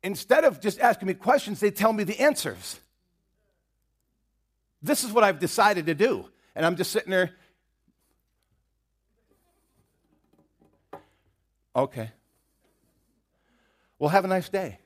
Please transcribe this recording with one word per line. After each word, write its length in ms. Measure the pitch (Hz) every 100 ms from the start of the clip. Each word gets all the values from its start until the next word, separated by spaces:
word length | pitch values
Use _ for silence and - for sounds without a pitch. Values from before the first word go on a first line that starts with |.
instead 420 | 185 196 - 285
of 160 | 302 170
just 200 | 202 -
asking 260 | 240 202 190
me 80 |
questions, 460 | 185 214 285 208 196
they 100 | 208
tell 220 | 196 220
me 100 | 214
the 160 | 196 220
answers. 640 | 277 285 156 92 - - _ _ _ _ _ _ _ _ _ _ _ _ _ _ _ _ _ _ _ _
This 220 | 147 294
is 80 | 254
what 100 | 226
I've 160 | 208 156
decided 480 | 175 - 214 190 160
to 80 |
do. 340 | 156 233 113 82 _ _ -
And 100 | 160
I'm 80 |
just 160 | 180 175
sitting 220 | - -
there. 180 | 185 180 - _ _ _ _ _ _ _ _ _ _ _ _ _ _ _ _ _ _ _ _ 349 _ _ _ _ _ _ _ _ _ _ _ _ _ _ - _ _ _ _ _ _ _
"Okay. 360 | 113 131 123 110 _ _ _ _ _ _ _ _ _ _ _ _ _ _ _ _ _ _ _
Well, 120 | 147
have 140 | 196
a 40 | 190
nice 200 | 190 -
day. 300 | 196 165 92